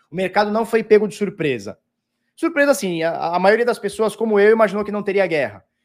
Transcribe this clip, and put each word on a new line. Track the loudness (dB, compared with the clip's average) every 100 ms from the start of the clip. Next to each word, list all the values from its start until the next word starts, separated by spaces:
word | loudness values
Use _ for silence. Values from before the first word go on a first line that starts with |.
| _
O |
mercado | -6 -2 0 0
não | -2
foi | -2 -2
pego | 4 4 4
de |
surpresa. | -2 -6 -4 -4 -4 -8 -16 _ _ _ _ _ _
Surpresa, | -4 2 2
assim, | 2 -2 -2
a, | -2 -2 -4
a | 2
maioria | 4 4
das | 2 -2
pessoas, | -6 -4 -4 -2
como | 0 4
eu, | 4
imaginou | 4 2 0
que | -6
não | -6
teria | -4 -2 0
guerra. | -2 -4 -8 _ _